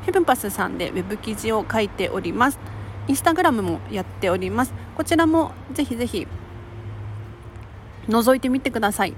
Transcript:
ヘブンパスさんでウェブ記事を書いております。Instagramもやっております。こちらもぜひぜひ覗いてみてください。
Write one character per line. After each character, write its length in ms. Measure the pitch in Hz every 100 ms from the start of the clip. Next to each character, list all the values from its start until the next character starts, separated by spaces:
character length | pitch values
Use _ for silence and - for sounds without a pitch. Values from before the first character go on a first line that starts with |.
| -
ヘ 60 |
ブ 80 | 381
ン 40 |
パ 120 | 330 254
ス 120 | 208
さ 180 | 190 180
ん 120 | 180
で 120 | 175
ウ 40 |
ェ 100 | -
ブ 140 | 180 208
記 180 | - 208
事 160 | 220
を 140 | 220 170
書 100 | 226
い 80 | 208
て 200 | - 185
お 120 | 190
り 120 | 175
ま 180 | 185 254
す。 80 | - - - - - -
Instagram 540 | 277 339 330 349 233
も 180 | 185 165 -
や 120 | 208
っ 20 |
て 260 | 185 - 190
お 60 | 185
り 120 | 185
ま 160 | 214
す。 80 | 254 - - -
こ 60 |
ち 140 | - 330
ら 100 | 330
も 260 | 330 302 - -
ぜ 120 | 285
ひ 120 | 285 233
ぜ 100 | 240
ひ 200 | 196 - - - - - - - - - - - - - - - - - - -
覗 300 | 220 233 262
い 40 |
て 80 | 262
み 120 | 262
て 100 | 262
く 100 | 233
だ 120 | 208
さ 140 | 208
い。 80 | 196